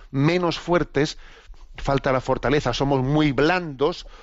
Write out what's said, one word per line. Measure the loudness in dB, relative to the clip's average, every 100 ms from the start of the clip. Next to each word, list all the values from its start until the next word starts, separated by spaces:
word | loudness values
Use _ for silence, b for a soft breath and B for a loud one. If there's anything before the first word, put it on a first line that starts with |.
| b
menos | 0 2 2 0 -2
fuertes, | 0 0 2 0 0 -4 B B B B B -8
falta | 0 0 2
la | 0
fortaleza, | 0 -2 2 0 0
somos | -2 0 0
muy | 2 2 2
blandos, | 2 2 2 -2 -2 -2 -2 -12 B